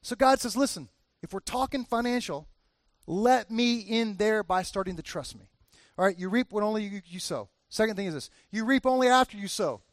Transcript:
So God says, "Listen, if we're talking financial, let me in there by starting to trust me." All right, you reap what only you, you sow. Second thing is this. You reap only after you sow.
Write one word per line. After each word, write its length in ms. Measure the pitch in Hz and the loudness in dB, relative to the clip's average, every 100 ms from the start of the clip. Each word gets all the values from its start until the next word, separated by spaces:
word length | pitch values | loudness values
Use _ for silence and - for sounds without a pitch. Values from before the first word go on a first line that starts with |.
So 120 | - | -10
God 260 | 240 269 269 | 2 4 4
says, 180 | 247 208 | 0 0
"Listen, 320 | 277 - 127 _ _ _ | -2 -2 -14 _ _ _
if 100 | - | -12
we're 80 | 190 | -10
talking 460 | - 247 262 269 240 | -6 -4 -2 -4 -4
financial, 600 | 233 240 240 - 147 160 _ _ _ _ _ - | -2 0 -2 -4 -10 -12 _ _ _ _ _ -6
let 440 | 175 233 254 214 | 0 4 4 2
me 280 | 226 240 240 | 0 2 2
in 400 | 190 226 226 190 | 0 0 0 0
there 240 | 208 220 | 2 2
by 200 | 185 185 | 0 -2
starting 340 | 185 196 190 170 | 0 -4 -4 -6
to 60 | |
trust 360 | - 160 135 107 | -8 -10 -10 -16
me." 100 | - _ _ _ _ - | -20 _ _ _ _ 2
All 80 | |
right, 140 | 190 175 | 2 2
you 100 | 185 | 0
reap 240 | 226 254 | 0 0
what 100 | 208 | 0
only 220 | 208 220 | 0 0
you, 160 | 208 202 175 | -4 -8 -12
you 120 | 175 | -12
sow. 300 | - 139 101 _ _ | -8 -8 -8 _ _
Second 260 | - 220 202 | -2 0 0
thing 120 | 196 | -4
is 40 | |
this. 160 | 151 - _ _ | -6 -10 _ _
You 160 | 208 220 | -4 2
reap 180 | 262 | 2
only 240 | 262 254 254 | 4 4 6
after 300 | 254 254 208 | 6 4 -2
you 100 | 196 | -8
sow. 320 | - 175 107 _ | -2 -2 -4 _